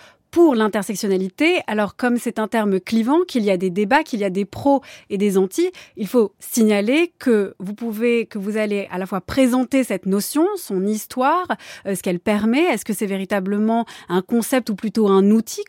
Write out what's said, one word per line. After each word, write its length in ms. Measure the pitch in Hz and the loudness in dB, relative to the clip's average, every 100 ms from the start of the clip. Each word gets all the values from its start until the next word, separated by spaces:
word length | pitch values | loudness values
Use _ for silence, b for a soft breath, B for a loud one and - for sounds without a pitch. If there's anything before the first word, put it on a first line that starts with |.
| b b _ | b b _
Pour 260 | 330 339 233 | 4 4 4
l'intersectionnalité. 1040 | 214 214 190 190 208 185 190 - 311 359 - | 2 0 -4 -4 0 0 -2 0 0 0 -2
Alors, 280 | 214 202 - | -2 -2 -2
comme 220 | 247 240 | -2 0
c'est 200 | 240 226 | -2 -4
un 100 | 214 | -2
terme 320 | 233 208 190 | 0 0 0
clivant, 400 | - 226 226 320 359 | 0 0 2 2 2
qu'il 180 | 247 | 0
y 60 | 202 | 0
a 60 | 185 | 0
des 140 | 190 | 0
débats, 340 | 175 208 285 | -2 2 2
qu'il 160 | 311 214 | 0 -4
y 60 | 202 | -2
a 40 | |
des 140 | 185 | -2
pros 380 | 202 - 285 277 B B B | -6 -2 2 2 B B B
et 80 | 196 | -2
des 200 | 208 190 | 0 2
antis, 340 | 190 - 359 - B - | 0 0 -2 -4 B -10
il 100 | 208 | -2
faut 280 | 247 202 _ | 0 0 _
signaler 760 | - - 214 202 208 294 339 - | -4 2 4 2 2 0 0 -2
que 380 | 262 214 196 - | 0 0 0 -6
vous 140 | 185 | -12
pouvez, 520 | 214 233 214 240 233 226 | -8 -8 -4 0 0 -2
que 120 | 214 | -6
vous 200 | 196 214 | -6 -4
allez 300 | 214 202 190 | -2 -4 -6
à 60 | 180 | -8
la 80 | 190 | -6
fois 160 | 190 | -6
présenter 640 | - 269 254 254 240 269 247 | -4 2 2 2 0 0 0
cette 200 | 208 190 | -4 -2
notion, 400 | 196 - 294 370 392 | -2 -2 0 0 -2
son 280 | - 190 196 | -4 -4 -2
histoire, 640 | 214 - 254 269 349 359 214 B B 202 | -4 -6 -2 0 0 -2 -8 B B -8
euh, 100 | 190 | -6
ce 80 | |
qu'elle 160 | 196 175 | -4 -2
permet. 440 | 220 208 220 262 | 0 0 2 2
Est-ce 200 | 349 226 | 2 0
que 100 | - | -4
c'est 120 | 208 202 | -4 -4
véritablement 800 | 196 190 202 190 208 214 226 226 B B | -4 -4 -4 -2 -2 0 0 -2 B B
un 120 | 180 | -2
concept 480 | - 233 208 262 233 | 0 -2 0 -2 -2
ou 60 | 196 | -6
plutôt 320 | 220 226 202 | -4 0 4
un 240 | 190 202 | 6 6
outil ? 320 | 220 - - | 4 2 -8